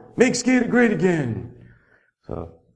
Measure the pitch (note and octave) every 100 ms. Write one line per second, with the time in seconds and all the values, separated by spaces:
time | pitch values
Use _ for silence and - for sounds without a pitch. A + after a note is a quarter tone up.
0 | - - B3 - - B3+ A3+ A#3+ A#3 D#3+
1 | F#3 E3 B2+ A2+ A#2 - - _ _ _
2 | _ _ - E2+ F2 - _